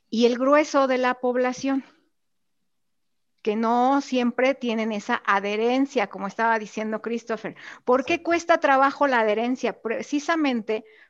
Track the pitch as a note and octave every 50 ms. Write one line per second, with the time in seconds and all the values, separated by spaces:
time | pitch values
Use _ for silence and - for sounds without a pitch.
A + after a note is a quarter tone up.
0 | _ - - A3 A#3+ A#3 B3 A#3 C4 C4+ D4 D4 D#4 D4 - C#4 C4+ C4 C4 B3+
1 | B3+ B3 B3 B3+ - B3 A#3+ B3+ B3 B3+ B3 - - C4+ C4+ C4+ - - _ _
2 | _ _ _ _ _ _ _ _ _ _ _ _ _ _ _ _ _ _ _ _
3 | _ _ _ _ _ _ _ _ - A3 G#3 A3 A#3 A3+ A#3+ A#3+ B3 C4 C#4 C#4
4 | C#4 - B3+ B3+ A#3+ A#3+ A#3 - B3+ C4 C#4 C4+ - A#3+ A3 A3+ A3 A3+ A3 G#3
5 | - - A#3+ - - - G3+ G3+ G3 G3+ G#3 G#3+ A3+ A#3+ B3 C4+ C#4 C4+ - A#3+
6 | G3+ G3 - F#3+ G3 G3 - - A3+ A3+ A3+ A3 G#3+ G3 - A3 A3 G#3+ A3 G#3+
7 | - A3+ A#3 A#3 - - A3+ G#3 - F3+ E3 - - - - - - - B3+ C4+
8 | C4 - E4+ E4+ - E4 E4+ E4+ E4+ - E4+ E4 D#4 D4 C4+ C4+ C#4 C#4 C4+ -
9 | C#4+ C#4 B3+ A#3 A3 G#3+ G#3 G#3+ A#3 B3 C4 - - A3 F#3 - - A3+ A3+ -
10 | G#3+ - C#4+ D4 D4 - E4+ D#4+ D4+ C#4 B3 A#3 G3+ - A3 A3 - - - -
11 | -